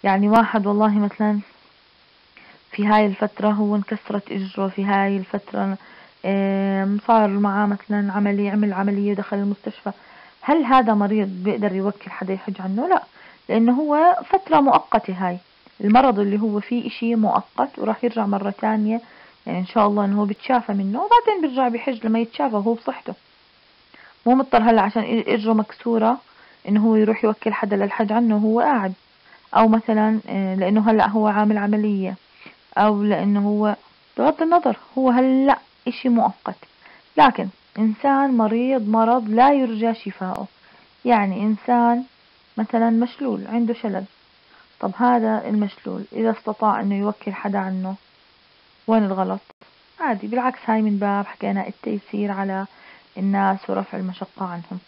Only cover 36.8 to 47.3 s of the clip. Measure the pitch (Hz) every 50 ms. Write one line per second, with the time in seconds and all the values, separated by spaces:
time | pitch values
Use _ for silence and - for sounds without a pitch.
36.8 | _ - - - _ _ _ 302 302 262 - - 185 190 - _ _ _ _ -
37.8 | 220 220 214 - - 277 277 269 277 277 254 233 220 214 226 233 247 262 269 254
38.8 | 220 202 220 226 226 226 240 262 226 208 214 226 247 277 285 277 262 233 226 214
39.8 | 226 226 226 226 - 202 185 - 190 185 - - 208 - _ _ _ _ _ _
40.8 | _ _ _ _ _ 247 240 214 202 196 185 - 202 214 220 202 - - 240 240
41.8 | 233 233 240 240 254 - _ _ _ _ _ _ _ _ _ - 220 - - 226
42.8 | 226 233 226 226 240 240 - - 285 254 214 202 196 208 220 233 240 220 240 -
43.8 | - 220 190 185 196 - _ _ _ _ _ _ _ _ _ _ - _ _ _
44.8 | - 202 190 - 247 247 247 240 220 220 220 214 - - 208 214 208 202 - -
45.8 | - 202 185 185 208 - - - 226 226 220 - _ 220 214 - 220 214 - -
46.8 | 202 202 202 196 202 208 208 _ - 208